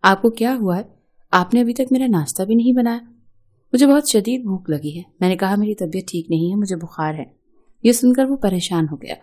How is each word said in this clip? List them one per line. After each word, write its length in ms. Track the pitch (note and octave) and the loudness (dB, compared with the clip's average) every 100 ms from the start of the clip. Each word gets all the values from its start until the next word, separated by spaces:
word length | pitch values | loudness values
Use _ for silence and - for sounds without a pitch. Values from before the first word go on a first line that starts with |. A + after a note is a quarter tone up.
आपको 260 | F#3+ G3 A#3 | 2 4 2
क्या 240 | A3+ A#3 | 0 -2
हुआ 240 | C4 F#3+ F3+ | -2 -2 -4
है? 180 | - _ _ _ - | -6 _ _ _ -2
आपने 260 | F3+ F3+ A#3+ | -2 2 0
अभी 140 | A#3 | 2
तक 140 | A#3 B3+ | 0 0
मेरा 160 | C4 C4 | 0 2
नाश्ता 380 | F3+ D3 - G3 | 0 -2 -6 0
भी 100 | A#3 | 2
नहीं 180 | A#3+ | 4
बनाया।" 280 | B3+ A#3 A#3 - _ _ _ _ _ _ | 2 0 -2 -10 _ _ _ _ _ _
"मुझे 120 | B3 C#4+ | 4 6
बहुत 240 | C#4+ C#4+ | 6 4
शदीद 340 | G#3+ G#3 B3+ | 0 0 -4
भूख 260 | G#3+ F#3 - | -2 -6 -4
लगी 220 | D3 D3+ | -4 -4
है।" 140 | E3 - - | -10 -14 -2
मैंने 140 | F#3 F#3 | 0 2
कहा, 200 | F#3+ G3+ | 0 0
"मेरी 180 | G#3 | 0
तबीयत 320 | G#3 E3+ F#3+ F#3+ | -2 -4 -6 -6
ठीक 180 | E3+ E3 | -8 -2
नहीं 200 | D#3+ F3 | -2 0
है, 60 | G#3 | -2
मुझे 200 | G3 F3 | -2 -6
बुखार 400 | E3 - D#3 D3+ | -8 -6 -6 -6
है।" 200 | - _ _ _ _ _ A3+ | -12 _ _ _ _ _ -2
ये 80 | |
सुनकर 320 | A#3 B3 B3 C4+ | 2 2 2 0
वो 100 | C4+ | -2
परेशान 520 | G3+ F3+ F3+ E3+ D#3 | -2 -2 -4 -2 -4
हो 100 | D3 | -6
गया। 180 | - - | -12 -14